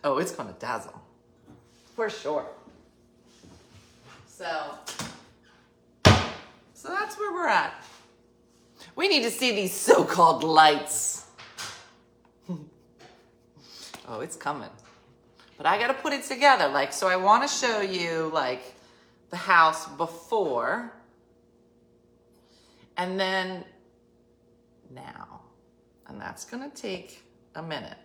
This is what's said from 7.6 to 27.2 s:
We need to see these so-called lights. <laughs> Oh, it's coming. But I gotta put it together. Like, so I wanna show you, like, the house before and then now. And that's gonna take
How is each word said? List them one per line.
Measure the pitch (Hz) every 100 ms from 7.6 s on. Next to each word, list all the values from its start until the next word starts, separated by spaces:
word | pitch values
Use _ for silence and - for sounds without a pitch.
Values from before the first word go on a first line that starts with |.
| 147 - - - - _ _ _ _ _ _ - - -
We | 370
need | 311
to | 233
see | - 254
these | 208 185
so-called | - - - - 180 165 -
lights. | 160 156 156 147 - - - - - - - - - - - _ _ _ _ _ -
<laughs> | 165 160 - _ _ - - _ _ _ - - - - - -
Oh, | 113
it's | 135 -
coming. | 147 147 101 - - - _ _ _ _ - -
But | 156
I | 202
gotta | 240
put | 269 311
it | 277
together. | - 254 285 262 147
Like, | 139 143
so | - 190
I | 185
wanna | 190 226 285
show | - 247 220
you, | 196 185 170 160 160
like, | 160 131 131 - - - - _ _ _
the | 170
house | 196 175 160 156 -
before | - 165 - - 226 175 120 120 208 233 - - _ _ _ _ _ _ _ _ _ _ _ _ _ _ _ _ _ - -
and | 180 190
then | 190 190 185 185 - - _ _ _ _ _ _ _ _ _ _ -
now. | 131 131 - - - - _ _ _ _ _ -
And | -
that's | - -
gonna | - 240 285
take | - 220 180 - -